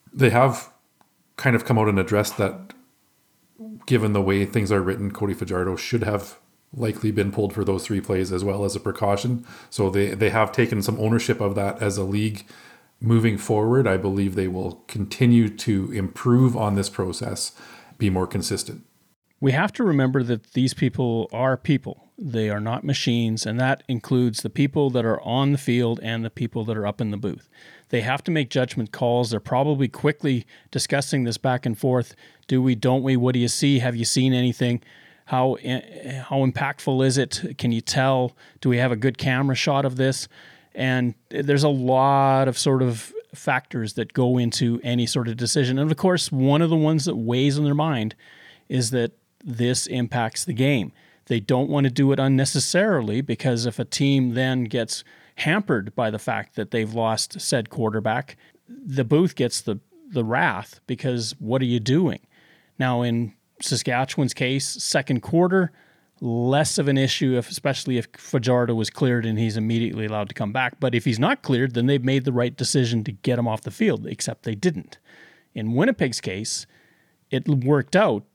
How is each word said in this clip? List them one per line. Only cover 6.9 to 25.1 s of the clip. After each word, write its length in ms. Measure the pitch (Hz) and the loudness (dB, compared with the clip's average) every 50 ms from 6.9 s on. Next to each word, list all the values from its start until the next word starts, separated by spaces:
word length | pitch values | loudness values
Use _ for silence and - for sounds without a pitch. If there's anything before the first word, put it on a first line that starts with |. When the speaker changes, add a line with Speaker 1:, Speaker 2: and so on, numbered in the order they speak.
| 110 - - 107 | -4 -2 -2 -2
Speaker 1:
been 220 | 104 107 98 98 98 | 0 0 0 0 0
pulled 200 | - 104 98 - | -2 -2 -2 0
for 120 | 107 98 | -2 -2
those 220 | 98 95 92 - | 0 0 -2 -2
three 140 | - 107 98 | -2 -2 -4
plays 320 | 92 - 101 92 95 90 95 | -2 0 0 0 0 0 -2
as 120 | 90 95 | -2 -2
well 200 | 101 98 101 101 | -2 -2 -2 -2
as 100 | 98 98 | -2 -4
a 40 | 101 | -4
precaution. 640 | - 107 95 - 110 101 101 101 - 123 123 117 120 - - - - - | -6 -6 -4 -2 0 0 0 0 0 -2 -2 -2 -4 -10 -20 -20 -20 -14
So 180 | - - 101 95 | -4 0 0 0
they, 260 | 92 101 101 101 107 | 2 2 0 0 0
they 160 | 101 110 98 | 0 0 2
have 220 | 98 113 107 - - | 2 2 0 0 2
taken 300 | - 117 117 120 104 98 | 0 0 2 2 -2 -2
some 160 | - - - | -2 -2 0
ownership 420 | 107 110 117 113 - - 113 - | 0 2 2 2 2 0 -2 0
of 140 | 107 101 98 | 0 -2 0
that 260 | 104 98 101 98 - | 0 -2 -2 -2 -2
as 160 | 110 101 92 | -2 -2 -2
a 80 | 101 95 | -2 -2
league. 400 | 95 98 104 107 110 107 101 - - - - - - - - _ _ _ - | -2 -2 0 0 -2 -4 -6 -12 -18 -20 -20 -20 -20 -20 -20 _ _ _ -4
Moving 380 | 113 113 117 113 110 113 104 98 | 2 4 4 4 4 4 0 0
forward, 480 | - - 117 107 107 113 120 135 127 | -2 0 2 2 4 4 4 4 4
I 100 | 107 95 | 4 2
believe 380 | 95 95 98 98 101 98 98 92 | 2 2 0 0 2 0 0 0
they 140 | 101 95 92 | 0 -2 -2
will 340 | 90 92 95 90 87 - - - | -2 -4 -6 -6 -8 -10 -16 -10
continue 600 | - 110 98 95 - - 131 120 120 117 113 104 | -6 -6 -6 -4 0 2 4 6 8 6 6 4
to 440 | 101 - - 120 107 98 92 - - | 0 -4 -2 0 0 0 0 -2 -4
improve 640 | 107 95 87 - - - 127 120 123 131 123 117 | -4 -4 -4 -6 -4 2 4 6 6 6 6 4
on 180 | - 110 104 101 | 2 0 0 0
this 140 | 98 98 - | 0 0 -2
process, 640 | - - 95 92 85 - - - 95 - - - - - - - - - - - - | -2 -4 -4 -4 -4 -6 -6 -8 -6 -6 -8 -8 -10 -14 -20 -20 -20 -20 -20 -20 -8
be 140 | - - 98 | -2 0 0
more 160 | 92 92 92 | 2 2 -2
consistent. 580 | - - 101 85 - 104 95 - - - - - _ _ _ _ _ _ _ _ _ _ - | -2 -2 -4 -4 -4 -4 -6 -6 -8 -12 -16 -18 _ _ _ _ _ _ _ _ _ _ -2
Speaker 2:
We 120 | 143 135 127 | 0 0 2
have 200 | 151 180 208 - | 2 0 -2 0
to 100 | - 247 | 0 0
remember 400 | 196 156 139 131 131 131 139 123 | 2 2 2 2 2 2 0 0
that 280 | 117 120 110 - _ - | 0 -2 -4 -4 _ -2
these 200 | 127 127 127 - | 0 0 0 0
people 540 | - 139 127 - - 131 120 113 113 107 - - | 0 -2 -2 0 0 -2 0 0 -2 -2 -4 -4
are 240 | 117 127 131 131 | -2 0 0 0
people. 520 | 123 - - 143 131 - - - _ _ _ _ - | 0 0 0 0 0 0 -6 -14 _ _ _ _ -12
They 320 | 214 139 117 113 110 107 | -10 -6 -2 -2 -2 0
are 80 | 104 104 | -2 -2
not 240 | 104 113 117 - - | -2 -4 -4 -4 -2
machines, 640 | 147 135 - - - 120 120 117 113 110 110 - | -2 -4 -2 0 0 0 2 2 0 0 -2 -4
and 140 | 110 110 120 | -4 -2 -2
that 240 | 127 131 139 - - | 0 0 0 -2 -4
includes 560 | - 127 113 - - 135 127 123 120 110 - - | -6 -6 -6 -2 0 2 2 2 2 0 -2 -8
the 80 | 104 | -6
people 400 | - - 139 143 - 156 143 135 | -2 0 0 0 2 0 0 2
that 140 | 123 123 113 | 2 0 0
are 160 | 113 | 0